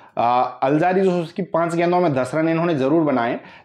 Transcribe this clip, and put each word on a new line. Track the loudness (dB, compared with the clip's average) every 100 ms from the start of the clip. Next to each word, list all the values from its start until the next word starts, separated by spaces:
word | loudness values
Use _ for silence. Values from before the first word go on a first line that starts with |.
| -12 -2
अ, | 0 2 0 -2
अलजारी | 0 2 2 2
जोसेफ | 2 0 -4
की | -8
पांच | -4 -2 -2
गेंदों | 0 0 2
में | 2
दस | 0 -2
रन | -2 0
इन्होंने | 0 0
जरूर | 0 2 2
बनाए, | 2 0 0 -4 -10 -14